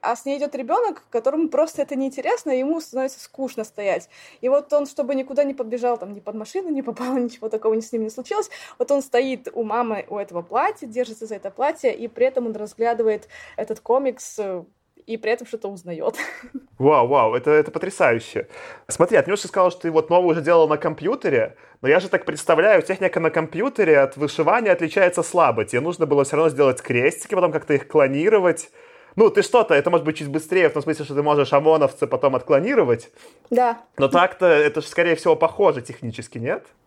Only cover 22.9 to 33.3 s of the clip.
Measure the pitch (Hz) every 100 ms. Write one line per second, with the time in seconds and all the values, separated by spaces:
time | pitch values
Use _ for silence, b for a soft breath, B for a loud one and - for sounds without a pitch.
22.9 | 185 185 180 165 165 160 160 262 - 180
23.9 | 143 135 139 147 - 156 226 220 175 160
24.9 | 202 180 175 160 180 147 113 104 123 156
25.9 | 170 151 143 139 147 160 135 139 127 -
26.9 | 120 135 - - 190 175 156 - 139 -
27.9 | 156 135 139 180 214 180 - - B B
28.9 | B B B 220 214 - 240 214 147 175
29.9 | 170 147 156 143 151 156 185 160 151 139
30.9 | 151 143 143 147 147 - 170 160 160 139
31.9 | - 143 131 143 127 - 139 196 269 139
32.9 | 117 - b b